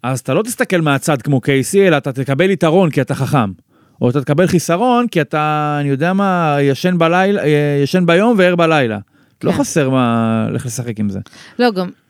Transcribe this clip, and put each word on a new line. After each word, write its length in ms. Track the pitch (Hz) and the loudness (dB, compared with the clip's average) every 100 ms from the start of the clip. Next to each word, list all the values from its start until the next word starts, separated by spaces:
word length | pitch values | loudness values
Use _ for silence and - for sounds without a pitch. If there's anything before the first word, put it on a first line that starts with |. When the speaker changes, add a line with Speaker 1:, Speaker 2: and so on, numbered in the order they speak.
Speaker 1:
אז 180 | 120 131 | -4 -6
אתה 140 | - | -2
לא 80 | 139 | -2
תסתכל 380 | 220 233 240 180 | -2 -4 -2 0
מהצד 420 | 156 139 - 147 | 0 0 0 -2
כמו 180 | 147 139 | 0 -2
קייסי, 480 | 131 139 123 196 196 | 0 -2 0 2 4
אלא 80 | 151 | 2
אתה 160 | 143 | -2
תקבל 380 | 127 131 135 185 | -8 -4 0 0
יתרון 400 | 196 165 165 180 | 2 2 2 2
כי 100 | 139 | 0
אתה 140 | 127 | -2
חכם. 380 | 113 131 143 104 92 _ _ _ _ | -2 0 0 0 -6 _ _ _ _
או 100 | 123 | 0
אתה 100 | 131 | 0
תקבל 260 | 131 147 185 | 0 0 2
חיסרון 640 | 180 - 170 247 240 240 | 2 0 -2 2 0 0
כי 120 | 175 | -2
אתה, 560 | 147 156 151 151 151 147 | -2 -2 -2 -2 -2 -2
אני 80 | 143 | -2
יודע 240 | 135 165 | -2 0
מה, 440 | 190 202 180 160 143 | 0 0 0 0 2
ישן 380 | 143 135 185 180 | 0 0 -2 0
בלילה, 460 | 165 175 190 202 | 2 2 2 0
אה, 360 | 147 147 147 143 | 0 0 0 0
ישן 240 | 139 185 175 | 0 0 2
ביום 280 | 170 220 226 | 2 4 4
וער 180 | 180 175 | 2 4
בלילה. 420 | 165 160 123 104 - _ _ _ | 2 2 0 -2 -10 _ _ _
לא 80 | - | -4
Speaker 2:
כן. 60 | 165 | -2
Speaker 1:
חסר 320 | 139 - 135 | -2 0 0
מה, 560 | 131 120 117 113 113 110 | 2 2 0 0 0 -2
לך 160 | 123 123 | -4 -8
לשחק 340 | 117 120 107 | -10 -10 -6
עם 80 | 104 | -6
זה. 120 | 98 101 - - - | -6 -12 -20 -20 -2
Speaker 2:
לא, 120 | 240 | 0
גם 180 | 190 185 - _ | 0 -8 -10 _